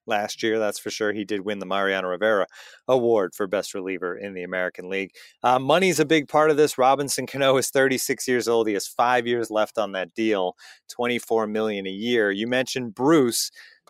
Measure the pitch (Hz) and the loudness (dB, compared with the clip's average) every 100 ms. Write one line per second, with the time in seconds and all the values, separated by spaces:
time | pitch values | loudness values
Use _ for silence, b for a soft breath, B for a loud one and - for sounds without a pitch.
0 | - 104 104 - 113 110 104 - 107 - | -4 -4 -2 -4 -2 0 -2 -4 -8 -4
1 | 107 104 98 104 95 101 92 98 98 95 | -4 -4 -4 -6 -6 -8 -4 -2 0 -2
2 | 92 90 107 104 87 B B B - 127 | -4 0 2 2 0 B B B 0 2
3 | 117 110 92 - 98 98 - 101 92 92 | 4 2 0 -4 -4 -2 -4 -8 -8 -6
4 | 90 101 101 92 90 92 92 - 90 98 | -6 -6 -10 -10 -6 -4 -4 -6 -8 -6
5 | 95 B B B 120 127 131 165 190 151 | -6 B B B 2 2 4 2 4 2
6 | 147 160 131 147 156 147 147 - 127 139 | 2 2 2 2 4 4 2 4 2 4
7 | 139 - 127 135 135 131 - 139 135 127 | 0 -4 -4 0 2 2 2 2 2 2
8 | - 135 - 123 110 117 110 98 - - | -2 -4 0 0 2 2 2 0 -4 0
9 | 120 127 117 120 107 107 107 - 101 95 | 2 2 2 -2 0 0 0 -2 -4 -4
10 | 90 - 110 101 92 - B B _ - | -6 -2 0 0 -2 -6 B B _ -6
11 | 120 120 - 113 107 107 110 101 95 98 | -4 -4 0 0 0 -2 -2 -4 -6 -6
12 | 117 120 104 98 117 127 127 131 120 98 | 0 2 2 0 0 -2 -2 -4 -8 -2
13 | 135 165 123 110 - B B B | 4 4 4 0 -6 B B B